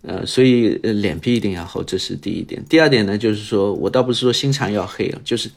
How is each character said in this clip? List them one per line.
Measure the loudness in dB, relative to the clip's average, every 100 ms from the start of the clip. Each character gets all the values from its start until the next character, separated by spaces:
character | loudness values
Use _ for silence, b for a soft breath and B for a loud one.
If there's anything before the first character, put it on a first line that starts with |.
呃， | -8 -8
所 | -2 4
以， | 6 6 2 0
呃， | -2
脸 | 0 -2 -2
皮 | -2
一 | 0
定 | 0
要 | -4
厚， | -8 -10
这 | -6 -6
是 | -6
第 | -8 -6
一 | -6
点。 | -8 -10 2
第 | 4
二 | 6
点 | 4
呢， | 2 0
就 | 0
是 | -2
说， | -2 0 2
我 | 0 0
倒 | 2
不 | 2
是 | 0
说 | 0
心 | 0 0
肠 | 0 -2
要 | -2 -4
黑 | -4 -6
啊， | -6
就 | -4 -4
是， | -4